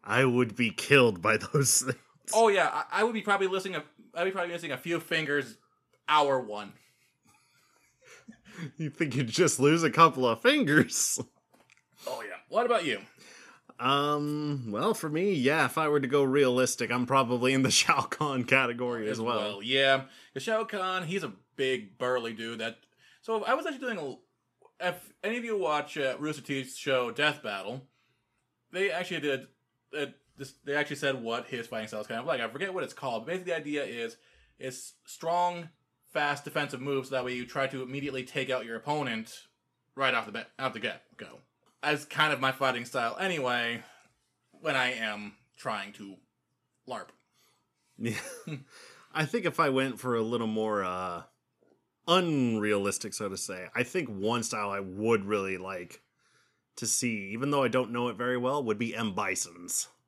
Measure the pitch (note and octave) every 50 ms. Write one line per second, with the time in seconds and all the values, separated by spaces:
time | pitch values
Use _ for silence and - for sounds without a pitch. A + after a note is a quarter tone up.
0 | - G2+ G#2 B2 C3+ C3 A#2+ B2 B2 A2+ G2+ - A#2+ A2+ F#2+ - - - C#3+ C#3
1 | B2+ A#2 G#2 F2 E2 G#2+ A2 G#2 - - - D3+ C#3 B2 - - B2+ C3 B2 -
2 | _ _ _ _ _ - - A3 A#3 A3 G3+ F#3+ E3 C#3 - D3 - - - F#3
3 | G#3+ A#3+ A3+ A3 F#3 G#3 G3+ F#3+ F#3+ F#3 F#3 F#3+ F#3 G3 F#3 D#3 C#3+ - _ _
4 | - - - E3+ F3 F#3+ F#3+ G3 F3 F3 E3+ E3+ E3 D#3 C3+ A#2+ - E3 E3+ E3
5 | D#3+ - E3+ D#3+ D#3 C#3 C#3+ C#3+ B2+ A#2 A2 _ _ _ _ _ _ _ _ _
6 | _ - D3+ D3+ D3 C#3+ C3+ C3 B2 G#2+ G#2 G#2 G#2 G2 - - _ _ _ _
7 | _ _ _ _ _ _ _ _ _ _ _ _ _ _ _ _ _ _ _ _
8 | _ - - - _ - - _ _ - - - E3+ C#3 - - D#3+ D3 - -
9 | E3+ C#3+ A2+ C3+ C3+ A2+ G#2 - F3+ D3+ - - B2+ D3 D#3 E3+ E3 D3+ - D3+
10 | E3+ D#3+ C3 C3 B2+ A#2+ A2+ - - A#3+ D4 D4+ B3 C#3+ D3 D3+ C3 - - -
11 | - - - - - - _ _ _ _ _ _ _ _ - _ _ _ _ _
12 | - - - - - - - - - _ - G#3 A#3+ A#3+ A#3+ G#3+ F3 D3 A2 G2
13 | F#2+ - _ - - - - - - - - - _ _ - _ A#2+ C3 C#3 C#3+
14 | C#3+ D3 D3 D3 D3 D3 D3 D3+ D3+ D3 C#3+ C3+ A#2+ A2 G2+ G#2+ D3+ G#3+ A3 -
15 | - D#3 D3 D#3+ F#3 G#3 G3 D3+ A#2+ C3 D3+ D#3+ C#3+ A#2+ - D#3+ D#3 D3+ D3 D3
16 | C3+ B2 C3 C#3+ C#3 C3 C3 D3 C#3+ B2+ B2 B2+ C3 A#2+ - - A#2+ A2 A#2+ B2
17 | B2 A#2+ C3+ C#3 C3 A#2 B2 B2 A#2+ B2+ C3+ C3+ C3 B2+ G2 - - - D#3+ C#3
18 | A#2+ - - - D#3 D3 C3+ B2+ A#2+ - C3 C3+ C3 A#2+ A#2+ A#2+ B2 B2 A#2+ A#2
19 | G#2+ G#2+ A2 A2 A2+ A#2+ A#2 G#2+ G#2+ G#2 G#2 G2 G#2 A#2+ C3 C3+ C3+ C3+ C3+ C3+
20 | C3 - - - - - _ C3+ C3+ - A3 A3 A3+ A3 - G3+ F#3 F#3 F#3 F#3
21 | F3+ D#3 F#3 G3 E3+ B2 F#2+ - _ _ _ - C3+ C3 C3 B2 G#2+ F#2+ F#2+ _
22 | B2 B2 B2+ B2 A#2 A#2 A2+ G#2+ A2+ A2+ A#2 A2 A2+ A#2 A2+ _ _ _ _ _
23 | _ _ _ _ _ - A3+ A3 A3 - B3+ D#4 - E4+ C#4+ B3 C4+ B3 A3+ F#3
24 | D#3 G3+ D4 - _ _ _ _ _ _ _ _ _ - _ _ F3+ F3+ F3 -
25 | - - _ _ - G3+ A3+ B3 A#3 A#3 A3 G3+ F3+ D#3 D3+ D3 C#3+ - - D#3
26 | C#3 C3 B2 - D3 D#3 D3+ C#3 C3 - C#3+ C3+ C3 C3 - - - C#3+ C3+ B2+
27 | B2 A#2+ A2 - D3 D3+ C#3+ C#3+ - A2 G2+ G2 F#2 G2+ B2 C3+ C3 _ _ _
28 | _ _ _ _ _ _ _ _ _ _ _ _ _ _ - F3+ G3 G3+ D#3+ E3+
29 | F3+ - F3 E3 C#3+ D3 C3+ B2+ C3 - _ _ _ _ _ _ _ _ - D3+
30 | C#3+ - - _ _ _ _ - C#3 C3 - _ _ C#3+ C#3+ D3 D3 D3 D3 C3+
31 | - C#3 C3+ B2+ A#2 A2+ A#2 B2 A#2+ - B2+ A#2+ A#2 - B2 A2+ G#2+ G#2+ - G#2+
32 | G#2+ - A#2 A2+ B2 D#3 D#3 B2 A#2 A2 A2 C#3 F#3 G3 F#3 F3+ C#3+ A#2 - -
33 | - C3 A#2 A2+ A2+ D3 F3 F#3 F3+ F3 E3+ D#3+ C#3+ D3 D3 D3 C#3 G2 A#2 A#2+
34 | A#2 A#2 A#2 _ _ _ _ _ _ _ _ _ C3 C3 B2+ - - - - _
35 | _ - - - - E3 E3+ F3 F3 F3 F3 E3+ E3+ D#3+ _ _ _ _ _ _
36 | _ _ - D#3 D3 D3 C#3+ C#3+ - B2+ - D#3 D3 C#3 C#3+ B2 B2+ C#3+ C#3 C3+
37 | C3 C3 C3+ C3 B2 B2+ B2 B2 B2 B2 - D3 C3+ C3 C#3 C3 C3 B2 C3 C#3+
38 | C#3 D3 C3 C3 B2+ B2+ - C#3+ C3 C3 C3 B2+ A#2 A#2 A2+ A2+ - D3+ D3 D3+
39 | C#3+ B2+ A2+ A2 A2+ - - - - _ _ _ _ _ _ _ _ _ _ C3+
40 | C3+ C3 B2 A#2 G#2 G#2 G2+ A2+ A2 - _ - C3+ C3 G#2+ A2+ G#2 A2+ - -
41 | _ _ _ - G#2 E2+ - - _ _ _ _ _ _ _ _ - D3 D3+ C#3+
42 | C#3+ - - D#3 D#3 D#3 D3 C3 C3+ C3 C3 - C#3 C3 B2 A#2+ A#2+ A#2 - C3
43 | A#2 A#2 - - F#3 F#3+ F3 D#3 C3 B2 A#2+ A#2+ A#2 A#2 A#2 A#2 - - - -
44 | _ _ _ _ _ _ _ _ _ _ _ - - D#3 C#3 C3 B2+ B2 B2+ A2+
45 | A2+ A2 G#2+ G#2 G#2 G#2 - _ _ _ _ _ - C3 A2 G#2 G2 G2+ G#2 -
46 | G#2+ G2 F#2+ - _ _ _ _ _ _ _ _ _ _ _ _ _ - B2 G#2+
47 | - - _ _ _ _ _ _ _ _ _ _ _ _ _ _ _ _ _ -
48 | A2 A#2 A2 - - - B4+ A#4+ - - D#3 C3+ - _ - - - - - -
49 | - _ - D#3 D#3 D3 - A#3+ F#3+ E3 C#3+ - D#3+ C#3+ C3 C3 C3+ C3+ A#2 G#2+
50 | B2 B2+ A#2+ A#2 A2 A2+ A#2+ A#2 A#2 A2 A2 A2 A2 A2 G#2+ G2+ F#2+ F2+ F2+ F#2
51 | F#2 F2+ F2 E2+ D#2+ _ _ _ _ _ _ _ _ _ _ _ _ _ _ _
52 | _ - E3+ F#3 F3+ E3+ D#3 C#3 B2+ A#2+ A2+ A2 G#2 G#2 G#2 G2+ G2 G2+ F#2+ -
53 | - G#2 - - A2 G2 F#2+ F#2 - - F#2+ F#2 F#2 - - A#2 B2 - - F#3
54 | D#3 B2 G#2+ F#2+ G2 A2 A#2 A#2+ A2 - - A2 G#2 G2+ G2 G2+ G2 F#2+ F#2 G2+
55 | G#2+ A2+ A#2 G#2+ G2 G2 G#2+ G2+ F#2+ F#2+ F#2+ F2+ F#2 F#2+ F#2+ F2+ F2+ E2+ - -
56 | _ _ _ _ _ _ _ _ _ _ _ _ _ _ _ - A#2+ A2 - -
57 | - A#2+ A2+ G#2 G2 G2 G#2 A#2 C3 C#3+ D3 C#3+ C3+ B2 A#2 C3 B2+ G#2 A#2+ A#2+
58 | A#2+ B2 A2 F#2+ B2 B2 B2+ B2 B2 B2+ C#3 D3 C3+ A2+ G#2+ G#2 A#2+ A#2 - A2
59 | A2+ G#2+ F#2 G2 G#2 F#2+ F#2 F2+ - F2 E2 F2 F2 F2 - - - - _ _
60 | _